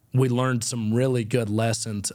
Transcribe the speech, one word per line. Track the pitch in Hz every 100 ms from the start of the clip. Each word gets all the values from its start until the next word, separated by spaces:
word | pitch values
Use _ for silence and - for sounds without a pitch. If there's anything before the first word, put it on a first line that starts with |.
| _
we | 127 131
learned | 120 131 123
some | - 120 107
really | 113 131 123
good | 110 127 110
lessons | 107 113 107 113 104 98